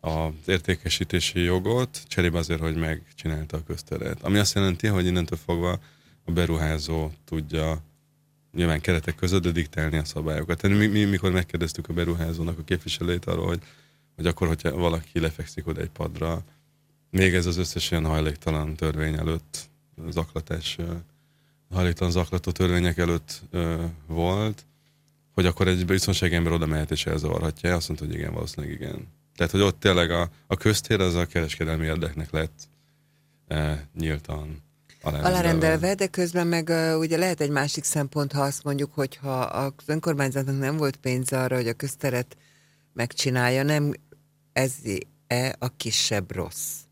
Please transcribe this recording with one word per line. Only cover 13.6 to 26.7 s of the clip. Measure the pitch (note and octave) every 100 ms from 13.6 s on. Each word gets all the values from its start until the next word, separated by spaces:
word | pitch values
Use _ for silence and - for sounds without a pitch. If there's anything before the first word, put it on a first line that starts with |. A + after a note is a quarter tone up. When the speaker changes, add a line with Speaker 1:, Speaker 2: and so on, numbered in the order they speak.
| - - _ _ _ -
Speaker 1:
hogy | E2
akkor, | - F2
hogyha | D#2+ E2
valaki | D2 F2 E2 D#2 E2+
lefekszik | D#2+ D2+ D#2 - E2
oda | D#2+
egy | D#2+
padra, | - D#2 D#2+ E2 E2 F2+ _ _ _ _ _ _
még | F#2 F#2+
ez | F2+ F2
az | F2
összes | E2+ - -
ilyen | E2
hajléktalan | D#2+ D#2 D#2 D2+ - D#2 D2+ D#2
törvény | D#2+ D2+ D#2
előtt, | D#2 D#2+ D#2+ - - - _ _ - E2
zaklatás, | E2 D#2+ D#2+ D2+ E2 E2 -
ö, | E2+ E2+ E2+ _ _ _ _ _ _
hajléktalan | F#2 F2+ E2+ F2+
zaklató | F2 E2 F2+ F#2
törvények | E2+ F#2 F2 F2 D#2+
előtt, | F2 E2+ - - -
ö, | F2+ E2+ E2 E2 E2 D2
volt, | E2 E2+ G2 G#2+ G#2 - _ _ _ _ _ _
hogy | - F2+
akkor | F2 F#2
egy | F2+ F2+
biztonsági | F#2+ - F2+ F2
ember | E2+ E2+
oda | E2
mehet | D#2